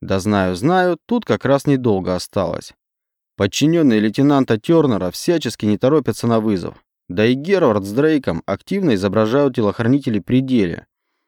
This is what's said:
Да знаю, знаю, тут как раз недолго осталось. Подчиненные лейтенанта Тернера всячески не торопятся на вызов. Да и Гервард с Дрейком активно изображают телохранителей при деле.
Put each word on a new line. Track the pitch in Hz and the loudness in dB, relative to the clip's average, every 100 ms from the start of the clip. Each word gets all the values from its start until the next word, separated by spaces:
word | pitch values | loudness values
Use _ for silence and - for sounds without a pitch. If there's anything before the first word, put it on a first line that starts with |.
Да | 95 95 | -6 -2
знаю, | 98 101 92 90 | 0 0 0 0
знаю, | 135 185 180 170 - | 0 2 0 -2 -4
тут | 240 - | -4 -2
как | 107 123 | -2 0
раз | 139 147 | 0 0
недолго | 135 123 98 90 90 | 0 0 0 -2 -4
осталось. | - 104 82 80 - _ _ _ _ _ _ - | -4 -4 -4 -4 -12 _ _ _ _ _ _ -4
Подчиненные | 101 - 147 170 143 107 | -2 0 2 4 4 4
лейтенанта | 107 104 143 139 127 110 | 2 0 2 2 2 -2
Тернера | - 165 143 98 90 | 2 2 2 0 -4
всячески | - - 165 120 - 107 | -4 -2 -2 -2 -4 -2
не | 101 | 0
торопятся | 127 156 123 104 117 | 2 0 0 -2 0
на | 113 | 0
вызов. | 110 95 85 - _ _ - | 0 -2 -4 -12 _ _ -8
Да | 92 113 | 0 0
и | |
Гервард | 135 160 190 143 104 | 0 0 2 2 2
с | 98 | -2
Дрейком | 113 156 151 170 82 - | 0 0 0 -2 -6 -6
активно | 98 - 196 175 | -8 -6 -2 0
изображают | 98 98 107 110 139 143 127 | 0 0 0 0 2 0 0
телохранителей | 101 92 117 143 135 104 | -2 0 0 0 0 -4
при | - 123 | 0 0
деле. | 131 123 90 82 - _ _ _ | 2 0 0 -4 -14 _ _ _